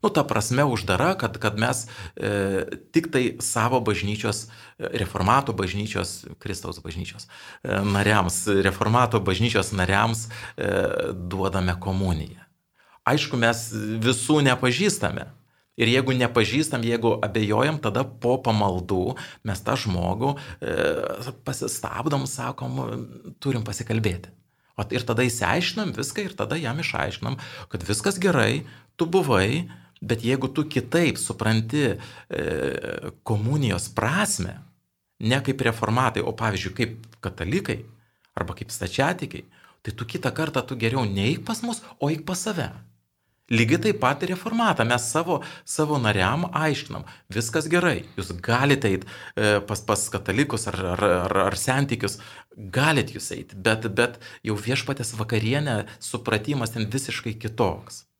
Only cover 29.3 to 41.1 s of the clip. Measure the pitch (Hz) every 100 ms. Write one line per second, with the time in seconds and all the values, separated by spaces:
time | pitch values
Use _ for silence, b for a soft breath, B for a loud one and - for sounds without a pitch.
29.3 | 107 95 139 175 B B _ - 117 113
30.3 | 131 135 - 151 - 117 165 170 - -
31.3 | - 110 110 113 147 135 - B B B
32.3 | 71 73 76 67 65 - - - - -
33.3 | 110 107 147 131 90 - - 110 170 208
34.3 | - 87 - - _ _ _ _ _ 110
35.3 | 131 127 - 117 113 107 117 127 107 -
36.3 | - 110 95 92 - 113 - - - 117
37.3 | - 85 139 - 123 - b b b b
38.3 | - 87 90 - - 92 - 139 180 151
39.3 | 71 - b b b - - 117 - 131
40.3 | - 156 131 120 123 113 131 113